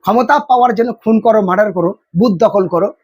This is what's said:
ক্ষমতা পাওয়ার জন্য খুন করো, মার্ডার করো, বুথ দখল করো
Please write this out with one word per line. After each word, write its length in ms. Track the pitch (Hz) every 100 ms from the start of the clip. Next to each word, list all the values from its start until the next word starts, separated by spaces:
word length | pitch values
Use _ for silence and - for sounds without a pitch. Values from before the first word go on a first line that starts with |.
| -
ক্ষমতা 300 | 226 233 -
পাওয়ার 320 | - 247 247 214
জন্য 160 | 240
খুন 220 | 226 220 226
করো, 200 | 226 220
মার্ডার 280 | 190 185 214
করো, 180 | 180 170 202 _ 165
বুথ 160 | 240 175
দখল 280 | 196 202 185
করো 200 | 170 202 -